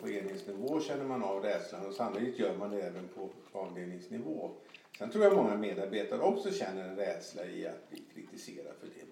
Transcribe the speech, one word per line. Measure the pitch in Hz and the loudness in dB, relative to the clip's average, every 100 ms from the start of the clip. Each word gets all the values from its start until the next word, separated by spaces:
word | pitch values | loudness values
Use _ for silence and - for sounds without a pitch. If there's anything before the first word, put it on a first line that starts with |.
på | 98 | -2
enhetsnivå | 101 98 95 104 98 127 156 | -2 -2 -4 -6 -4 0 2
känner | 143 139 | 2 0
man | 135 123 | 0 0
av | 98 98 | 0 0
rädslan. | 104 98 - 87 98 | 2 0 -2 -6 -6
Och | |
sannolikt | 98 113 98 123 120 | -2 -2 0 0 2
gör | 101 92 | 2 2
man | 101 | -2
det | 104 | -2
även | 90 90 90 | -2 -4 -8
på | - 95 - - | -8 -10 -10 -10
avdelningsnivå. | 101 90 90 90 90 - - 104 107 - - - - - - | -6 -6 -6 -6 -8 -8 -6 -4 -4 -4 -8 -16 -20 -20 -8
Sen | 104 | -2
tror | 208 | 8
jag | 202 196 | 10 10
många | 113 107 | 6 4
medarbetare | 104 92 98 107 98 120 | 0 0 -2 0 0 4
också | 175 - 202 | 4 4 0
känner | 151 101 95 92 | -2 -2 -4 -6
en | 95 | -2
rädsla | 95 85 - 87 90 | -2 -2 -6 -8 -8
i | 90 87 | -4 -6
att | - - | -6 -12
bli | - - | -14 -14
kritiserad | - 85 - - 90 - - | -16 -14 -14 -12 -10 -12 -12
för | - | -14
det | - - | -14 -16